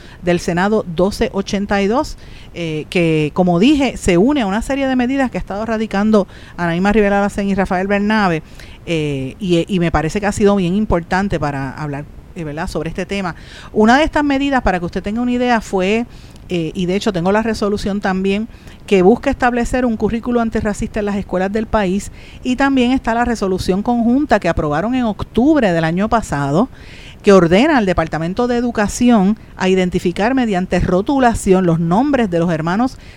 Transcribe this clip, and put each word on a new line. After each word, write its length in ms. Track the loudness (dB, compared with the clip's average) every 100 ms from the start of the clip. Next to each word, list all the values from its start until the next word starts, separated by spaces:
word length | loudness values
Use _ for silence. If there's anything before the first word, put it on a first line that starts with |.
| -16 -8
del 180 | -2 -2
Senado 440 | 0 0 0 0 -2
doce 360 | 0 0 0 -4
ochenta 500 | -4 -4 -4 -2 0
y 60 | 0
dos, 300 | 0 -2 -8 -16 -18 -16
eh, 320 | -10 -6 -6 -4
que, 420 | 0 2 2 0
como 260 | 0 2 4
dije, 360 | 4 4 0 -2
se 220 | 0 4
une 240 | 4 2
a 40 | 0
una 160 | -2
serie 260 | -2 -2 0
de 100 | 0
medidas 340 | 0 0 -2
que 60 | -4
ha 20 |
estado 260 | -6 -6 -4
radicando 600 | -4 -2 0 2 2 2 -8 -16 -6
Anaíma 340 | -4 0 2
Rivera 300 | 4 4 2
Lacén 260 | 0 -2 -2
y 80 | 0
Rafael 320 | 0 -2 0
Bernabe, 560 | 0 0 2 2 0 -6 -20 -20 -14 -6
eh, 520 | -2 -2 -4 -6 -6
y, 260 | 0 0 0
y 60 | 0
me 100 | 0
parece 300 | 0 0 -2
que 60 | -2
ha 80 |
sido 240 | 2 2 2
bien 180 | 0 0
importante 640 | 0 -2 -2 -2 -2 -2
para 320 | -4 -4 -8
hablar, 320 | -8 -8 -8 -12 -16 -18 -12
eh, 80 |
¿verdad?, 240 | -10 -8 -6
sobre 220 | -6 -6
este 160 | -6 -6
tema. 300 | -4 -6 -8 -16 -18 -6
Una 260 | 2 4 4
de 60 |
estas 220 | 4 0 0
medidas, 360 | 0 0 0
para 180 | 0 -2
que 60 | -4
usted 160 | -6
tenga 200 | -6 -4
una 100 | -2
idea, 300 | 0 0 0
fue, 440 | 0 -2 0 0 -4 -10 -20 -18 -6
eh, 220 | -4 -4 -4
y 120 | -2
de 80 | 0
hecho 180 | -2
tengo 180 | 0 0
la 100 | 0
resolución 600 | 0 -2 -2 -2 -4 -4
también, 480 | -2 -2 0 -2 -4 -12 -20 -12 0
que 160 | 4
busca 280 | 6 4 0
establecer 560 | 0 0 0 -2 0 0
un 100 | 0
currículo 460 | -2 -2 -2 -2
antirracista 580 | 0 -2 -2 -4 -6 -4
en 60 | -4
las 100 | -4
escuelas 380 | -4 -2 -2
del 140 | -4 -2
país, 440 | 0 0 -2 -6 -16 -20 -10
y 140 | -4 0
también 340 | 2 4 2
está 220 | 2 0
la 100 | 0
resolución 580 | 0 0 -2 -2 0 -2
conjunta 600 | 0 2 2 2 2 2
que 80 | 2
aprobaron 440 | 0 0 0 -2
en 120 | -2 -2
octubre 640 | -4 -4 2 4 4 4
del 120 | 2 0
año 240 | 0 0
pasado, 580 | 0 -2 -2 0 2 0 -4 -20 -20 -20 -2
que 120 | 6
ordena 440 | 6 6 4 4 2
al 80 | 2
Departamento 640 | 0 -2 -2 -4 -2 -2
de 80 | 0
Educación 840 | -2 0 -2 2 4 6 4 0 -6 -4
a 100 | 0
identificar 680 | 2 2 0 -2 0 0 0
mediante 440 | 0 0 0 0
rotulación 840 | 2 0 2 2 2 2 2 2 4
los 120 | 2
nombres 520 | 2 2 2 2 0
de 100 | 0
los 100 | 0
hermanos 480 | -2 -2 0 -2 -4 -20